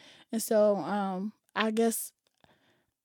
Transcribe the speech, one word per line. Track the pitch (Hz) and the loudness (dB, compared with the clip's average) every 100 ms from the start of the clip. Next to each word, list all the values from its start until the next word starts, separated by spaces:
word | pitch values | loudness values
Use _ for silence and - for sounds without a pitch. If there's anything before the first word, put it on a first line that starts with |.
| - - _ | -20 -20 _
And | 226 | -6
so, | - 220 208 202 | 0 4 4 2
um, | 151 202 196 185 208 - _ - | -2 -4 -2 -4 -8 -10 _ -2
I | 220 | 0
guess | 220 226 - - _ _ _ _ _ _ _ _ _ | 2 0 0 -8 _ _ _ _ _ _ _ _ _